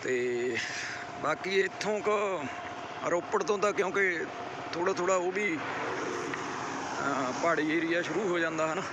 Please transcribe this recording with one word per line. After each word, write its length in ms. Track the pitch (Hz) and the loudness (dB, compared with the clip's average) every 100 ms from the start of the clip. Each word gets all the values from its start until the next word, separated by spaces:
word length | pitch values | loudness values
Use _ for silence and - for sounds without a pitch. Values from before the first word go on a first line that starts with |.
ਤੇ 540 | 127 127 123 120 123 113 - - - - - - | 0 0 2 0 0 -2 -4 -4 -6 -6 -8 -4
ਬਾਕੀ 360 | 139 156 180 196 | -2 0 2 2
ਇੱਥੋਂ 400 | 190 - 190 214 | 2 0 -2 0
ਕੁ 460 | 208 214 214 175 131 - - - - - - | 2 2 2 0 -4 -6 -8 -8 -10 -4 0
ਰੋਪੜ 320 | - - 208 | 0 2 0
ਤੋਂ 140 | 190 208 | 2 4
ਤਾਂ 160 | 208 | 4
ਕਿਉਂਕਿ 520 | 190 185 202 190 165 - - - - - | 4 2 4 2 2 -2 -6 -8 -8 -6
ਥੋੜ੍ਹਾ 200 | 165 180 | 0 0
ਥੋੜ੍ਹਾ 220 | 180 180 185 | 2 2 4
ਉਹ 160 | 180 | 2
ਵੀ, 260 | 185 208 160 | 0 0 0
ਅਹ, 1800 | - - - - - - - - - - - - - - 139 135 131 123 | -2 -4 -4 -4 -4 -4 -4 -4 -6 -6 -6 -6 -6 -2 0 0 0 2
ਪਹਾੜੀ 340 | 170 160 156 160 | 2 4 4 2
ਏਰੀਆ 240 | 165 170 | 2 0
ਸ਼ੁਰੂ 260 | 156 156 208 | 2 0 2
ਹੋ 120 | 175 | 2
ਜਾਂਦਾ 280 | 165 160 160 | 0 2 0
ਹੈ 80 | 160 | 0
ਨਾ 60 | - | -2